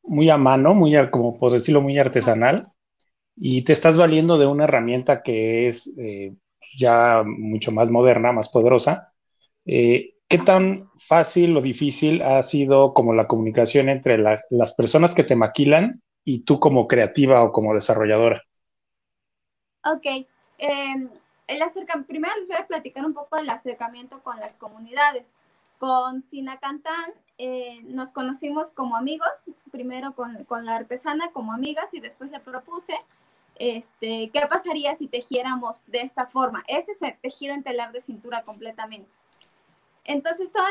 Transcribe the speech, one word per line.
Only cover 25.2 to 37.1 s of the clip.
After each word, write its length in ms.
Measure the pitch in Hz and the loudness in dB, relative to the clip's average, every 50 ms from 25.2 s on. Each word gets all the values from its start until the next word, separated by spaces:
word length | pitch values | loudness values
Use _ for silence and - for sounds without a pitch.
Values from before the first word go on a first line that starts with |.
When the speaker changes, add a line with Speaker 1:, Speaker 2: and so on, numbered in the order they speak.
| - _ _ _ _ _ _ _ _ _ _ _ | -14 _ _ _ _ _ _ _ _ _ _ _
Speaker 2:
Con 440 | 262 262 254 254 254 254 254 262 | -4 -2 0 0 -2 -2 -8 -10
Sinacantán, 880 | 262 _ - 277 269 262 262 262 - 277 294 294 _ 320 320 339 330 330 427 _ _ _ _ - | -14 _ -14 -14 -12 -12 -14 -12 -10 -12 -12 -10 _ -10 -8 -8 -10 -12 -16 _ _ _ _ -14
eh, 440 | 247 254 254 254 247 240 240 233 233 | -12 -10 -10 -10 -12 -14 -16 -20 -20
nos 280 | 247 254 254 262 262 | -14 -12 -12 -12 -12
conocimos 580 | _ 277 254 254 277 269 320 294 294 302 311 311 | _ -10 -10 -10 -10 -10 -10 -8 -8 -8 -10 -10
como 260 | _ - 262 247 233 | _ -10 -8 -6 -6
amigos, 320 | 233 254 277 311 320 330 - - _ _ 339 - _ _ 269 | -6 -6 -6 -8 -6 -6 -8 -8 _ _ -20 -20 _ _ -20
primero 440 | - 247 247 254 254 254 262 277 262 | -18 -14 -14 -12 -12 -12 -14 -14 -12
con, 300 | - 240 233 233 202 - | -12 -14 -14 -14 -20 -14
con 200 | _ 240 233 233 | _ -12 -12 -8
la 120 | 226 226 | -10 -10
artesana 540 | 226 226 _ 247 254 _ 311 294 311 339 339 | -10 -10 _ -14 -12 _ -8 -8 -6 -8 -8
como 200 | 339 277 226 220 | _ -12 -10 -10
amigas, 400 | 220 240 262 294 302 311 359 392 | -10 -10 -10 -8 -8 -10 -10 -10
y 80 | - 302 | -14 -18
después 300 | 220 254 _ _ 262 277 | -18 -20 _ _ -20 -20
le 100 | 294 - | -20 -20
propuse, 540 | _ 254 254 254 _ _ 339 359 - - 320 311 _ _ _ _ _ _ _ _ _ _ _ | _ -16 -18 -18 _ _ -18 -16 -12 -12 -12 -12 _ _ _ _ _ _ _ _ _ _ _
este, 760 | _ 226 247 226 233 240 - _ _ 226 220 226 226 226 220 | _ -8 -8 -8 -8 -14 -18 _ _ -10 -10 -8 -8 -10 -6
¿qué 80 | 226 285 294 294 | -4 -4 -4 -2
pasaría 460 | 320 359 359 349 311 311 285 285 302 | -4 -4 -4 -6 -8 -6 -6 -6 -8
si 120 | - 302 | -8 -12
tejiéramos 760 | - - 240 247 _ 262 247 247 262 262 254 240 226 226 _ _ | -10 -10 -12 -10 _ -6 -6 -6 -6 -8 -8 -8 -12 -12 _ _
de 140 | _ 208 240 | _ -10 -8
esta 260 | 247 262 _ 277 254 | -8 -8 _ -10 -10
forma? 380 | 254 _ 262 254 247 233 185 - | -6 _ -4 -4 -4 -4 -10 -10
Ese 260 | - 262 302 339 - | -6 -8 -6 -6 -8
es 100 | 415 - | -12 -10
el 140 | 320 254 | -10 -12